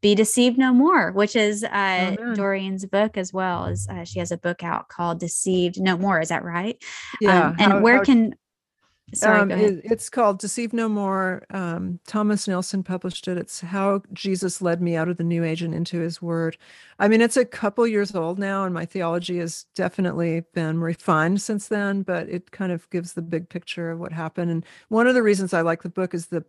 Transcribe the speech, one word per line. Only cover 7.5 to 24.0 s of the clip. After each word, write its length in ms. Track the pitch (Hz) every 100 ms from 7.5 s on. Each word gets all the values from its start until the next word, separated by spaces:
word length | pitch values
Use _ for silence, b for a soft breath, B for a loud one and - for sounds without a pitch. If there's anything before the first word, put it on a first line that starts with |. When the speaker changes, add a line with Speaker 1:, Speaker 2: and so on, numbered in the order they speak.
Speaker 1:
Um, 60 | 170
and 120 | 202
Speaker 2:
how, 60 | 196
Speaker 1:
where 180 | 226 254
Speaker 2:
how 40 |
Speaker 1:
can 320 | 294 247 220 - _ _ _ _ _ _ _
sorry, 260 | - 214 214
Speaker 2:
Um, 80 | 202
Speaker 1:
go 60 |
ahead. 160 | 180 214
Speaker 2:
it, 100 | 180
it's 260 | 190 226 -
called 280 | - 220 190
Deceive 340 | 208 - 233
No 120 | 233 226
More. 560 | 208 196 190 185 185 -
Um, 480 | 196 180 170 185 175 -
Thomas 400 | 214 208 208 -
Nelson 360 | 180 185 196
published 440 | 180 185 185 - -
it. 120 | 180
It's 220 | - -
How 400 | 175 196 196 196 -
Jesus 480 | 180 196 185 185 -
Led 220 | 180 170
Me 140 | 175 165
Out 120 | 165
of 80 | 175
the 80 |
New 180 | 170 170
Age 180 | 165 160
and 120 | 170
Into 260 | 160 170 175
His 200 | 165 165
Word. 380 | 170 165 165 - b b b b
I 100 | 208
mean, 140 | 220
it's 140 | 233 262
a 100 | 247
couple 400 | - 208 202 233
years 280 | 214 202
old 240 | 196 160 185
now, 260 | 196 196
and 100 | 190
my 100 | 175
theology 540 | 170 190 170 170 175 175
has 260 | 170 - -
definitely 680 | - 180 - 185 165 170 165 165
been 280 | - 160 165
refined 600 | 165 170 - 156 160 196
since 280 | - 208 -
then, 340 | 214 202 196
but 260 | 190 175 -
it 220 | 180 -
kind 200 | - 190
of 180 | 170 _
gives 240 | 180 175
the 80 | -
big 260 | 165 165 175
picture 420 | 175 - - 170
of 80 |
what 140 | 165